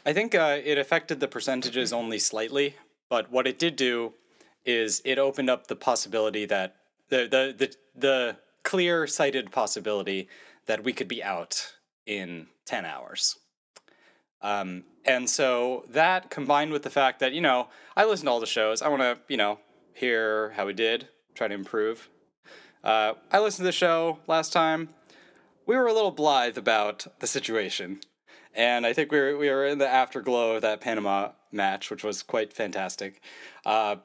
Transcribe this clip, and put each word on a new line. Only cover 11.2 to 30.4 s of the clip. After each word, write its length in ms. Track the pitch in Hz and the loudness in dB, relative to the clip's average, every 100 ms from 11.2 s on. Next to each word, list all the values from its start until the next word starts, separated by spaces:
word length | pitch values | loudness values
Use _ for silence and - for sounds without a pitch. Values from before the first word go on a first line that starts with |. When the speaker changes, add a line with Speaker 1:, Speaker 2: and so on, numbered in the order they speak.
Speaker 1:
out 520 | 98 92 - - - - _ _ - | -6 -6 -6 -8 -8 -16 _ _ -8
in 420 | 104 90 85 80 _ - | -6 -6 -12 -14 _ -8
ten 200 | 117 85 | -6 -6
hours. 520 | 67 64 - - - _ _ _ - - _ _ _ _ _ | -10 -12 -4 -4 -4 _ _ _ -20 -20 _ _ _ _ _
Um, 440 | 104 101 92 90 - _ | -4 -4 -4 -8 -14 _
and 260 | - 127 123 | 0 0 0
so 540 | - 135 123 123 127 - | 0 2 2 0 -2 -4
that, 400 | 135 165 185 180 | 2 4 2 -2
combined 420 | - 139 147 151 | -8 2 2 2
with 120 | 147 | -2
the 60 | 147 | -2
fact 300 | 143 131 - | 2 2 2
that, 140 | 131 | -2
you 80 | 147 | 2
know, 260 | 160 127 120 - - - | 2 2 0 -10 -6 2
I 80 | 214 | 4
listen 220 | 196 147 | 4 0
to 40 | |
all 80 | 120 | 0
the 60 | 113 | 0
shows, 360 | 117 110 113 | 0 2 2
I 60 | 151 | 0
wanna, 300 | 143 123 120 _ | 2 2 0 _
you 80 | 131 | 0
know, 240 | 104 104 _ _ _ | 0 0 _ _ _
hear 580 | - 127 117 110 107 107 | -4 0 2 2 0 -2
how 140 | 107 98 | -2 -4
we 80 | |
did, 360 | 98 113 117 123 _ _ - | 0 0 0 -6 _ _ -6
try 140 | 110 | -4
to 40 | |
improve. 560 | 101 98 113 107 113 - _ _ _ _ - - _ | -4 -4 -2 -2 -4 -12 _ _ _ _ -20 -20 _
Uh, 320 | - 110 107 110 _ | 0 2 2 -2 _
I 100 | 196 | 2
listened 240 | 214 190 | 2 0
to 40 | 185 | -2
the 40 | |
show 460 | - 180 165 165 160 - | 2 2 2 0 -4 -2
last 280 | 160 160 | 0 0
time. 360 | 175 160 160 160 - _ - - _ _ _ - | 0 2 0 -4 -14 _ -20 -20 _ _ _ 0
We 100 | 254 | 2
were 120 | 247 | 4
a 60 | |
little 180 | 220 208 | 2 2
blithe 460 | 151 151 135 120 120 | 2 2 4 2 -2
about 500 | 104 110 104 104 - - | 2 2 2 -4 -12 -8
the 80 | - | -4
situation. 720 | 135 - 113 95 - 90 98 - _ _ - - 110 | -4 -2 -2 -2 -4 -8 -10 -14 _ _ -20 -14 2
And 300 | 117 120 117 | 2 4 2
I 40 | |
think 200 | 123 151 | 0 2
we 80 | 147 | 2
were, 180 | 135 147 | 2 2
we 120 | 147 | 0
were 160 | 135 139 | 2 0
in 100 | 143 | 2
the 100 | 139 | 2
afterglow 680 | 131 127 135 127 120 | 2 2 -2 0 2